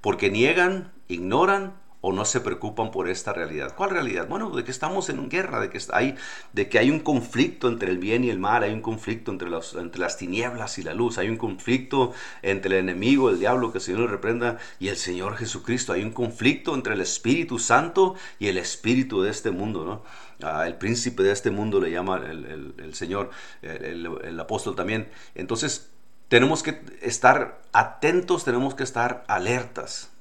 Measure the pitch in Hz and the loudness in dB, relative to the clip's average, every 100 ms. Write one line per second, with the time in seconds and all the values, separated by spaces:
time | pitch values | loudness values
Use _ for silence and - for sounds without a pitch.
0 | 104 92 101 104 131 170 180 190 - - | 0 2 2 6 6 6 4 2 -6 -16
1 | - 87 90 123 185 196 196 190 - - | -8 -4 0 4 4 4 -2 -12 -18 -4
2 | 92 95 107 127 104 90 107 107 110 98 | -2 0 2 0 -2 -4 -4 -2 -2 -2
3 | 85 92 - 90 80 78 67 - 196 180 | -2 -2 -4 -4 -4 -4 -6 -4 -2 0
4 | 131 90 85 190 220 139 117 127 156 190 | 0 -2 -4 -4 -4 -4 -6 -4 -2 -2
5 | - 160 139 175 190 120 98 95 - - | -4 -6 -2 -2 -2 -2 -4 -6 0 2
6 | 131 135 - - - - 98 113 131 156 | 2 -2 -12 -14 -6 -2 4 6 6 4
7 | 156 135 113 117 151 - 127 117 95 90 | 2 2 2 2 0 2 0 0 -2 0
8 | 95 117 127 98 98 117 104 110 110 110 | 2 2 2 0 2 2 2 -2 -4 -4
9 | - 113 - 92 90 82 - 85 85 87 | -4 -6 -4 -6 -4 -4 -6 -8 -8 -2
10 | 87 - 90 98 120 117 104 - 82 90 | -2 -2 -4 -2 -2 -4 -8 -6 -6 0
11 | 120 - 98 113 110 92 - 131 127 139 | 0 0 -2 -2 -4 -4 0 0 2 2
12 | 127 - - - - 95 95 95 92 90 | 2 0 -14 -6 -2 0 2 2 2 0
13 | 107 139 127 85 98 127 120 95 - 95 | 4 6 6 4 4 2 2 -2 -2 0
14 | 117 101 104 120 120 113 - - 92 95 | 0 0 -2 0 0 -4 -10 -6 -4 -4
15 | - 90 95 107 110 - - 123 - 90 | -4 -4 -4 -4 -6 -6 -2 -2 0 -2
16 | 110 113 117 113 117 156 - 139 107 104 | -2 -2 -4 2 2 2 -2 -2 0 -2
17 | 85 - 113 156 165 120 - 120 165 180 | -2 0 2 2 2 -2 4 4 6 4
18 | 190 185 - - 101 92 85 - 110 127 | 4 4 -14 -4 0 0 -2 -2 2 2
19 | 131 101 98 107 113 90 104 98 80 110 | 2 2 2 0 -2 -2 -4 -4 -6 -8
20 | - - - - 76 76 85 85 101 117 | -12 -18 -18 -8 -4 -2 -2 -2 -2 0
21 | 120 117 98 101 - 101 107 98 85 85 | -2 4 4 4 0 0 2 2 2 0
22 | 95 92 65 80 64 78 69 - 78 76 | 0 -2 -2 -10 -10 -12 -12 -14 -14 -10
23 | 85 98 98 - - - - 80 - 85 | -4 -4 -4 -8 -18 -14 -12 -10 -8 -8
24 | 85 80 - 82 82 104 107 95 90 110 | -8 -8 -10 -10 -4 -4 -4 -4 -2 -2
25 | 107 - - - 90 113 143 - - - | -4 -14 -14 -10 -4 -2 -2 -4 -10 -18
26 | - - - 120 131 156 - 151 - - | -18 -18 6 8 8 4 0 -6 -12 -8
27 | - 117 123 139 120 - - 104 110 - | -6 6 8 8 4 -6 2 2 2 2
28 | 147 175 180 175 - 120 135 131 131 120 | 2 4 2 0 2 2 2 -2 -4 0
29 | 120 123 - 101 92 123 123 - - - | 0 -2 -2 0 2 0 -2 -8 -10 -10
30 | - - | -12 -18